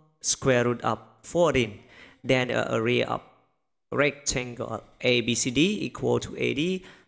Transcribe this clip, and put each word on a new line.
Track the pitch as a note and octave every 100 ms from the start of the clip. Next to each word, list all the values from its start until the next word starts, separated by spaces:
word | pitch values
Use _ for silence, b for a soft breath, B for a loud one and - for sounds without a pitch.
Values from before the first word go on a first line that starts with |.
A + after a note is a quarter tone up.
| _ _
square | - - C3+ B2 A#2+
root | A#2
of | A#2 A2 - -
fourteen. | - E3+ E3+ C#3 A2 G2+ - B B B
Then | B2 B2+ B2
the | A#2 -
area | A#2+ A2+ B2 A#2+
of | A#2 - _ _ _ _ _ -
rectangle | B2+ C#3+ C#3 - C3+ B2 A#2+ A#2 A2 - -
A | B2+ B2
B | A#2 B2
C | C3+
D | B2 F3+ G#3+
equal | C3+ - B2 A#2+
to | - -
A | B2
D | A#2+ E3+ F#3 B B